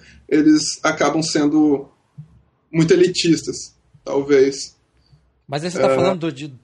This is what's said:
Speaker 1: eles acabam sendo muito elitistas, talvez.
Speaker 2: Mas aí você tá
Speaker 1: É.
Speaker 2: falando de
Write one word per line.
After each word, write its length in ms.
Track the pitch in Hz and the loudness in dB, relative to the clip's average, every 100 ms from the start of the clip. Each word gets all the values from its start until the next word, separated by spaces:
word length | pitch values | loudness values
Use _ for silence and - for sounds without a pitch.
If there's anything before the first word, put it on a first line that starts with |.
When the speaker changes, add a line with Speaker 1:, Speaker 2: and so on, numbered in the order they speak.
| - - - | -18 -20 -2
Speaker 1:
eles 520 | 151 156 151 - - | 2 4 2 0 -4
acabam 400 | 156 160 151 156 | -4 0 0 -2
sendo 680 | 160 165 147 156 151 135 - _ _ - - _ _ _ _ | -2 -2 0 2 2 0 -4 _ _ -20 -20 _ _ _ _
muito 200 | 160 165 | -2 2
elitistas, 800 | 180 185 - 170 151 - - - _ _ _ | 4 2 0 0 0 -2 -12 -14 _ _ _
talvez. 720 | 135 139 139 139 139 139 - _ _ _ _ _ _ _ - | -8 -6 2 4 4 0 -12 _ _ _ _ _ _ _ -12
Speaker 2:
Mas 160 | 143 | -8
aí 80 | 175 | -6
você 80 | 175 | -2
tá 120 | 135 | 0
Speaker 1:
É. 40 | |
Speaker 2:
falando 380 | 135 - 185 160 | 2 0 -2 -6
de 160 | 131 147 127 | -8 -14 -18